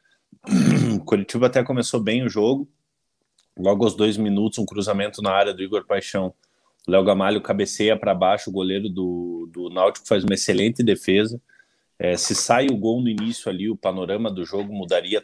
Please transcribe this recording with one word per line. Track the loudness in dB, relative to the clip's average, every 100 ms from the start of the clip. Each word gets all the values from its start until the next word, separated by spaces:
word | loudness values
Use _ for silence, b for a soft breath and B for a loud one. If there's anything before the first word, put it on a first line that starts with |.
| _ _ _ _
<clears throat> | 0 4 4 4 2 0 0
Curitiba | 0 0 0 2
até | 2
começou | 0 -2 -2 -2
bem | 0 0 0
o |
jogo. | 2 2 2 -4 _ _ _ _ _ _ _ _ -2
Logo | 0 4
aos | 2
dois | 4 2 2
minutos, | 0 0 0 -2
um | -4
cruzamento | -4 -2 -2 -4 -4
na | 0
área | 2 2
do | 0
Igor | -4 -4 -2
Paixão. | -2 -2 -4 -4 -6 _ _ _ _ 2
O |
Léo | 4
Gamalho | 4 4 2 0
cabeceia | -2 -2 -2 0 2 2
pra | 0 2
baixo, | 2 0 -2
o |
goleiro | -4 -2 -2 -4
do, | -4 -4 -4 -6 -8 -10
do | -12 -8
Náutico | 0 0 0 -2
faz | 0
uma | 0
excelente | 0 0 2 0 2
defesa. | 2 2 2 2 2 -4 -16 _ _ _ _ _
É, | -2 -2
se | -2
sai | -2 2 2 2
o | 0
gol | 0 0
no | 0
início | -2 -4 -4 -6
ali, | -6 -4
o | -4
panorama | -4 -4 -4 -4 -4
do | -6 -6
jogo | -6 -6
mudaria | -8 -2 -2 0 -4